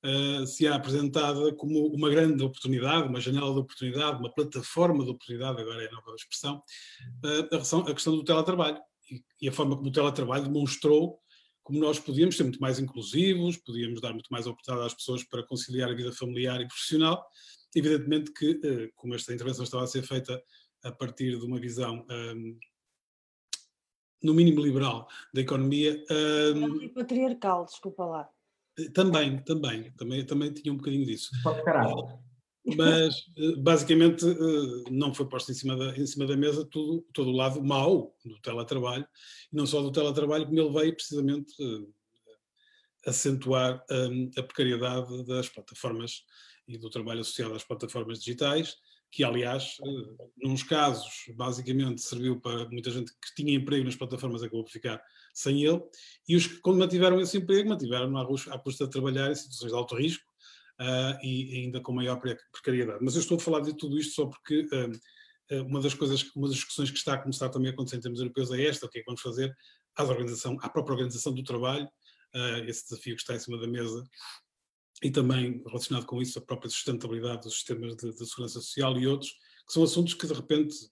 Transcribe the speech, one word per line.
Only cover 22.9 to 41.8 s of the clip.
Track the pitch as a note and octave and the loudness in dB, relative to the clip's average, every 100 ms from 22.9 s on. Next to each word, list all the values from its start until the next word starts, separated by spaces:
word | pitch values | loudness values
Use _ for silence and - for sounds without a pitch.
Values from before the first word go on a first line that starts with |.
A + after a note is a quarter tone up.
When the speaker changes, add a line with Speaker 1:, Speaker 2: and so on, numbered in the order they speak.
| _ _ _ _ _ _ - _ _ _ _ _ _ | _ _ _ _ _ _ -14 _ _ _ _ _ _
Speaker 1:
no | D#3+ | 4
mínimo | D#3+ E3+ D3+ | 8 8 8
liberal | D3 C3+ C#3 A2+ A2+ - - | 4 2 0 -2 -8 -18 -6
da | C3 | -2
economia, | B2+ C#3 C3+ C#3+ D3+ D3+ - | 0 2 2 4 2 0 0
ehm, | D3+ D3+ D3+ D3+ D3 D3+ D#3 | 2 4 4 4 4 0 -2
Speaker 2:
E | B3 | -6
patriarcal, | B3+ A#3+ B3+ C4 B3 G3+ F3+ | -6 -2 2 2 0 2 0
desculpa | E3+ - G3 - | 0 -10 -12 -6
lá. | F3 D#3+ D3 _ _ _ _ - | -6 -6 -8 _ _ _ _ -10
Speaker 1:
Eh, | D#3+ | -2
também, | F3+ F#3 D#3+ D3 C3+ | 4 4 6 2 0
também, | C3+ D#3+ C#3 A2+ A2+ | -2 -2 0 -4 -8
também, | - A#2+ C3 B2+ | -10 -6 -4 -2
também | C#3+ D3 | -2 -2
tinha | D3 D3 | -4 -4
um | C#3 | -4
bocadinho | C#3+ C#3 B2+ | -2 0 0
disso. | A2 - B2 | -4 -6 -2
Speaker 3:
Pode | - - | -2 0
ficar | - D3+ | 2 4
água. | A2 A#2 - - - _ _ _ - D3+ | 2 0 -6 -12 -20 _ _ _ -4 4
Speaker 1:
Mas, | D#3+ D#3+ D#3+ - - - | 6 8 4 0 -10 -2
eh, | D#3 D3+ | 0 4
basicamente, | C3+ D#3+ C#3+ D#3+ E3 E3 E3+ | 6 6 8 10 10 8 2
eh, | E3+ D#3+ D3+ C3+ B2 B2 | 4 4 4 2 -4 -2
não | C3 C#3+ | 0 0
foi | C3+ C3+ | 0 -2
posto | C3 - | -4 -6
em | |
cima | C3 C3+ C3 | -6 -2 -2
da, | C3 B2+ | -2 -2
em | C#3+ | -4
cima | - C3+ | -2 0
da | C#3 | 2
mesa | D3 D3 D3 | 2 2 -2
tudo, | D#3 D3+ E3 - | -4 -2 -2 -4
todo | - B2+ | -2 0
o | B2+ | 2
lado | C3 C#3 | 2 0
mau | C#3 C#3 C#3+ F#3 - _ | 2 4 6 4 2 _
do | A#2+ G#2+ | -18 -12
teletrabalho, | - A#2 A#2 C3+ B2 B2 C#3+ _ - - - | -8 -6 -2 -2 -2 -4 -8 _ -20 -20 -6
e | D3 | -2
não | C#3 | 0
só | D3 | 2
do | C#3 | 0
teletrabalho, | C3+ D3 C#3 D3 D#3 D3 | 2 2 2 2 0 2
como | D#3+ | 2
ele | D3+ | 4
veio | D3 D#3+ | 4 2
precisamente, | E3 - D3 C#3 C#3+ C#3+ - | 0 -4 0 2 0 -4 -8
eh, | C3+ A2 | -6 -6